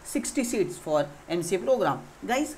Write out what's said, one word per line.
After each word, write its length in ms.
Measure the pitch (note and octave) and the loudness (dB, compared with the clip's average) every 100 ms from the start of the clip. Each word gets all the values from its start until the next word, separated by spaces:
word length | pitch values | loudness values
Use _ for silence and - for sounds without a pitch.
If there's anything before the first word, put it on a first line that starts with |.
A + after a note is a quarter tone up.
sixty 400 | - C#4+ - - | -6 -4 -2 -2
seats 360 | A#3+ A#3 D#3 - | 0 2 0 -2
for 260 | - D3+ C#3+ - - | 0 2 2 -4 -4
M 140 | F3 | -2
C 140 | D#3+ F#3+ | 0 0
A 20 | |
program. 420 | A#3 B3+ E3 C3+ - - - | 2 4 4 0 -4 -12 -2
Guys, 300 | B3+ D4+ | 0 0